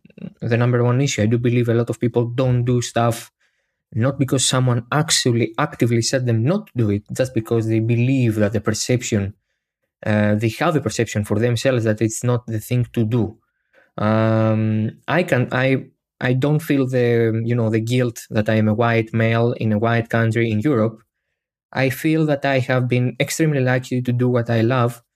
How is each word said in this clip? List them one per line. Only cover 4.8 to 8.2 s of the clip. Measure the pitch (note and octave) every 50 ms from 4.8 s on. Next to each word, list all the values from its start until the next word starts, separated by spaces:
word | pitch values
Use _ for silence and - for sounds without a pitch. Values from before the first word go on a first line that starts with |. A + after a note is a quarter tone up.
| A#2 -
actually | C3+ D3 D3+ D#3+ - - - C3 A#2 A2+ A2+ - - -
actively | D3 D3+ - - B2+ A#2 A#2+ A2+
said | A2+ - - C3 B2+
them | A#2+ A#2 A2+ A2+
not | C#3 F#3 G#3 G#3 -
to | -
do | B2 A2+ G2+
it, | G2+ G#2 - -
just | B2 - C3 B2+ -
because | A2+ A2 - A#2 A#2 A2 A2
they | A2+ A2
believe | A2 A#2 A#2+ A#2 A#2+ B2+ C3+ C3+